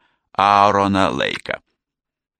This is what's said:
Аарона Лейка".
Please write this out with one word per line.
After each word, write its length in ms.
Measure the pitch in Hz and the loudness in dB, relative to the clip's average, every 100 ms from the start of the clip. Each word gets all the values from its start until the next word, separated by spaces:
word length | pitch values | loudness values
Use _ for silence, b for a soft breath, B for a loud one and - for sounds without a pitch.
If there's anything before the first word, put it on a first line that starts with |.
| _ _ _ | _ _ _
Аарона 800 | - 98 101 101 98 98 95 87 | -2 2 4 2 2 0 0 -2
Лейка". 480 | 64 50 50 - - _ _ _ _ _ _ _ | -2 -4 -6 -10 -12 _ _ _ _ _ _ _